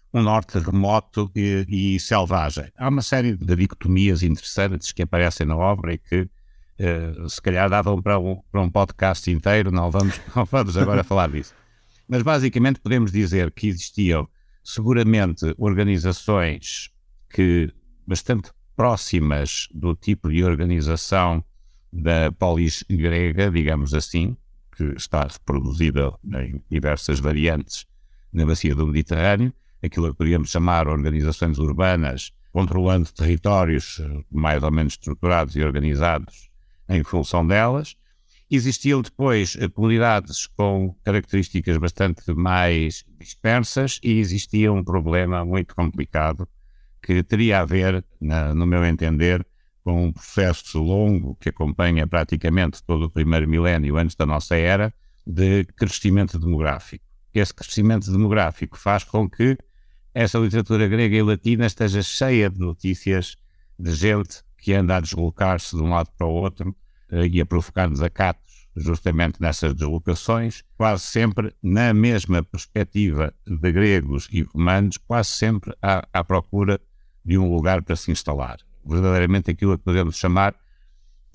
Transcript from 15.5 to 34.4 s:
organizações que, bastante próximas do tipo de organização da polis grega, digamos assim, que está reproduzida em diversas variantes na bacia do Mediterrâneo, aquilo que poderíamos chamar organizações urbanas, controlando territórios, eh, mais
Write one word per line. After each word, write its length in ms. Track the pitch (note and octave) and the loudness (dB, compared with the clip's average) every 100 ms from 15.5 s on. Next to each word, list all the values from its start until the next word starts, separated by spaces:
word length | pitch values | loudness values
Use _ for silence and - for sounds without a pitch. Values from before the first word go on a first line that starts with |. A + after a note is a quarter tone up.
| - | -2
organizações 1300 | G#2 F#2+ G2+ F#2 F2+ F2 - G2+ E2 D2+ - - - _ _ - - | 0 2 2 2 0 -2 0 0 0 -4 -8 -12 -14 _ _ -20 -8
que, 420 | - F#2 F2 D2+ - - - - | 0 2 2 0 -6 -20 -20 -8
bastante 440 | F#2+ - A#2 - - _ - | -6 -2 -4 -4 -18 _ -2
próximas 920 | A#2+ A2+ - F2+ D2+ D2 C#2+ - - | 0 0 -2 0 0 0 -4 -6 -10
do 200 | D2+ F2 E2 | -6 -4 -2
tipo 320 | - G#2 D#2+ | -2 -2 0
de 160 | D#2+ | 0
organização 960 | F2+ D#2 F2 E2+ D2 E2 - F#2+ F2 E2 - _ - - _ | 2 0 0 0 0 -2 0 0 2 0 -4 _ -20 -20 _
da 380 | F2 D#2+ E2 D#2 | -4 0 2 0
polis 520 | E2 F#2 E2 E2 - - | 0 0 2 0 -2 -4
grega, 640 | F#2 E2+ E2+ F2 E2 G2+ | -2 0 0 0 0 0
digamos 440 | E2+ D2+ D#2 C#2 | 2 0 0 0
assim, 420 | D2+ - E2+ F2 B2+ - - - - | -2 -2 -2 -2 -6 -14 -20 -20 -6
que 80 | D2+ C#2 | -6 -6
está 260 | - D#2+ C#2 | -4 -4 -4
reproduzida 880 | - - C#2 C2 C#2+ D#2+ C#2 C#2 - - C2 | -6 -4 -2 -2 0 0 2 -2 -4 -10 -8
em 180 | B1+ C#2 - | -6 -10 -4
diversas 500 | D#2 D2 D2 - C#2 | -2 -2 -2 -2 -2
variantes 640 | C#2+ D2 E2 D2+ C#2 - - - - - - | 0 0 0 0 -6 -12 -14 -20 -20 -20 -8
na 120 | E2+ | -2
bacia 300 | D#2 D#2+ D#2+ | 0 2 0
do 120 | C#2+ D#2 | 0 0
Mediterrâneo, 640 | D2+ - D#2+ F#2 G2+ B2+ - _ - | 0 0 0 2 2 0 -4 _ -10
aquilo 280 | E2 - E2 | -6 -2 -4
que 60 | D2 | -2
poderíamos 340 | D#2+ F2 D2 | 0 0 0
chamar 380 | E2+ F2 E2+ D2+ | 0 2 2 0
organizações 680 | D2+ D2 D2+ D2+ D#2 E2 D2 | 0 0 0 -2 0 -2 0
urbanas, 760 | D2+ C#2 F#2 F2+ D2 C2 - - - | -2 0 2 2 -2 -4 -12 -18 -6
controlando 600 | - F2+ F#2 F#2 F#2 D#2 | -2 0 2 2 2 0
territórios, 880 | - D#2+ E2 G#2 G2 E2+ D2+ - - | -2 0 2 2 2 2 0 -2 -10
eh, 240 | D2 D2 - | -8 -10 -6
mais 320 | D2+ | -2